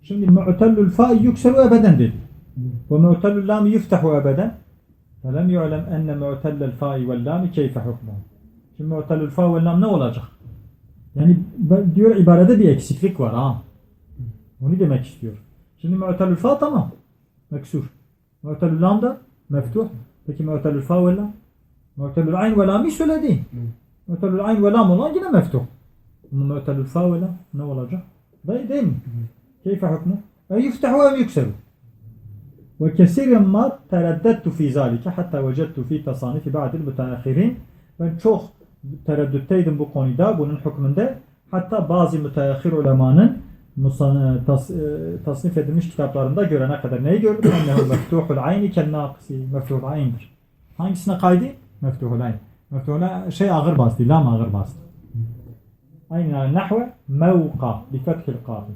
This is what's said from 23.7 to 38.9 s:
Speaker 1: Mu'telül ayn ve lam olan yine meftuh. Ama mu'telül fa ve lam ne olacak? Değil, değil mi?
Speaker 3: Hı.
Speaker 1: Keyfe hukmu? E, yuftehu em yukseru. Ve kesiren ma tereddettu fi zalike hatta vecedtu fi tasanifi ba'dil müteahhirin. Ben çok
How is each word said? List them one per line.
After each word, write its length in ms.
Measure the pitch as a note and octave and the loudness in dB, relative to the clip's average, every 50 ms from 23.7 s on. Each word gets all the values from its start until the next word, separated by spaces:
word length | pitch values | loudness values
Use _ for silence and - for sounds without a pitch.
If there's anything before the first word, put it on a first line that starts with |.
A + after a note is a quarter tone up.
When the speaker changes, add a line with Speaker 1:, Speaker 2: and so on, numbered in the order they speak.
| A2+ _ _ _ _ _ _ - | -10 _ _ _ _ _ _ -8
Speaker 1:
Mu'telül 360 | F3 E3+ F#3 F#3+ F#3 F#3+ G3+ | -6 -4 -2 -2 -2 -2 0
ayn 180 | G#3+ A3+ G#3 G3+ | 0 0 2 2
ve 80 | G3+ | 4
lam 200 | G#3 A#3 A3 F#3 | 4 4 4 6
olan 220 | F3+ F#3+ C4 D#4 D#4 | 4 4 2 0 -2
yine 160 | F#4 F#4+ F#4 | -4 -4 2
meftuh. 320 | D4+ F3+ - - - B2+ B2+ - - - _ _ _ _ _ _ _ _ _ - C3+ | 2 2 2 2 -4 -4 -6 -6 -14 -20 _ _ _ _ _ _ _ _ _ -8 -6
Ama 100 | C3+ C#3 | -4 -4
mu'telül 420 | C#3 D3 C#3+ C3+ - C3+ C3+ C3+ | -2 -4 -6 -6 -4 -4 -4 -6
fa 280 | C3 - E3+ F3+ F3+ E3+ | -4 -2 0 0 0 0
ve 80 | E3 | 0
lam 160 | F#3 F3 - - - _ - | -4 -6 -8 -10 -16 _ -12
ne 100 | C#3+ D3 | -10 -8
olacak? 400 | D3 C#3 C3 B2+ A#2+ E3+ F3+ - - _ _ _ _ _ _ _ D3 | -8 -8 -8 -8 -8 -8 -10 -10 -14 _ _ _ _ _ _ _ -6
Değil, 220 | G#3+ B3+ - G#3+ | -6 -6 -4 -4
değil 140 | C4+ C#4+ B3+ | -2 0 0
mi? 60 | E3+ | 0
Speaker 3:
Hı. 760 | B2+ - - - A#2 A#2 A2+ A2+ _ _ _ _ _ _ _ | -2 -2 -8 -10 -10 -10 -10 -10 _ _ _ _ _ _ _
Speaker 1:
Keyfe 240 | F#3+ G3 F#3+ G3 E3 | -4 -4 -2 -2 -2
hukmu? 300 | D#3+ D#3+ E3 F3+ G3 G#3 - - _ _ _ _ | -2 -2 -2 -4 -4 -4 -6 -14 _ _ _ _
E, 100 | F#3 G#3+ | -2 -2
yuftehu 440 | C4 C#4 A#3 - - B3+ B3 C#4+ C#4+ | -2 -2 -2 -2 -2 0 2 4 4
em 160 | C#4 C4+ C4 | 4 4 2
yukseru. 300 | A#3+ - - D#3 B2 G#2 G2 - - _ _ _ _ - _ _ - - - - - - - - - - - - - _ _ _ | -2 -2 0 -2 -2 -2 -6 -12 -16 _ _ _ _ -20 _ _ -20 -20 -20 -20 -20 -20 -20 -20 -20 -20 -20 -20 -20 _ _ _
Ve 120 | D#3 D#3+ D#3 | -4 -2 4
kesiren 540 | - F3+ F3 - C4+ C#4 B3+ B3 A3 G3+ F#3+ | 6 4 6 6 2 2 4 4 6 6 4
ma 320 | F#3+ G#3 B3 C#4 - - _ _ | 4 2 0 0 -2 -6 _ _
tereddettu 640 | - F3 E3+ E3+ D#3+ D#3+ - A3+ A3+ A3+ - F3 | -2 0 0 0 -2 0 2 0 0 2 -2 -6
fi 200 | - - D#3 C#3+ | -4 -2 -2 -2
zalike 380 | B2+ C#3+ C3+ A#2+ A#2 A#2 A#2 F#3 | 0 0 0 0 -2 -4 -4 -6
hatta 380 | F3+ - F3 F3 - C#3+ C3+ C3 | -6 -6 -6 -6 -4 -4 -4 -2
vecedtu 360 | C3 C3+ D#3+ D#3 - C#3+ B2 | -2 -2 -4 -4 -6 -8 -6
fi 200 | B2 D#3 D3 C#3 | -6 -6 -6 -4
tasanifi 500 | C#3 B2+ - - B2 B2+ D#3 - C#3 C3 | -6 -8 -6 -6 -6 -6 -6 -6 -6 -6
ba'dil 260 | D3+ C#3 B2+ - D#3+ | -4 -4 -4 -6 -6
müteahhirin. 800 | D#3 C#3 C3+ C3+ B2+ B2+ B2 A#2+ - C3+ C3 D3 G3 A#3+ B3+ - - - _ - _ _ _ _ | -8 -8 -6 -6 -6 -6 -8 -8 -6 -4 0 0 0 0 -2 -4 -14 -20 _ -20 _ _ _ _
Ben 180 | E3+ E3 D#3+ - | -6 -6 -6 0
çok 240 | - A3 A3 - - - _ _ _ _ _ _ - C3+ | 2 2 2 2 -2 -10 _ _ _ _ _ _ -16 -16